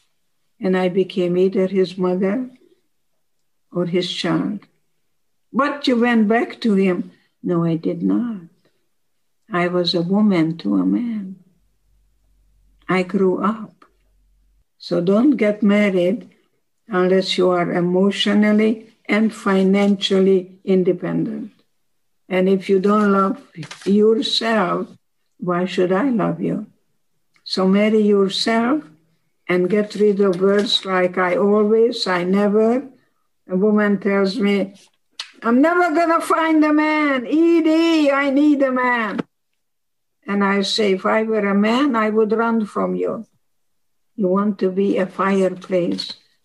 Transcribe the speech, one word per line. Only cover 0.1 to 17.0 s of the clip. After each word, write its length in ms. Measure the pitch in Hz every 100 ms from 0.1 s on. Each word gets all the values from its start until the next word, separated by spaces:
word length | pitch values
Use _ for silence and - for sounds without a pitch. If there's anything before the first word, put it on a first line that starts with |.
| _ _ _ _ _
And 160 | 196 185
I 100 | 185
became 460 | 175 180 - 175 180
either 300 | 190 190 190
his 300 | 190 185 185
mother 520 | 185 185 196 214 254 - _ _ _ _ _ _ _ _ _ _ _
or 140 | 180 175
his 240 | 180 175 -
child. 380 | - 320 196 208 - _ _ _ _ _ _ _ _
But 360 | - 185 - -
you 120 | 240
went 280 | 240 233 208
back 340 | 226 349 -
to 140 | 233 196
him. 360 | 190 175 - - _ _
No, 220 | 185 175 170
I 100 | 165
did 260 | 185 175
not. 420 | 190 202 240 208 165 _ _ _ _ _ _ _ _ _ _
I 160 | 175 180
was 260 | 180 175
a 140 | 180 170 196
woman 420 | 214 180 160 165
to 160 | 202 190
a 100 | -
man. 500 | 202 240 220 190 190 _ _ _ _ _ _ _ _ _ _ _ _ _ _ -
I 160 | 185
grew 400 | 185 196 190 180
up. 420 | 196 220 214 - _ _ _ _ _ _ _ _ _ _
So 240 | - 175
don't 340 | 175 202 294 233 208
get 160 | 208
married 680 | 208 208 208 185 175 233 - _ _ _ _ _ -
unless 500 | 185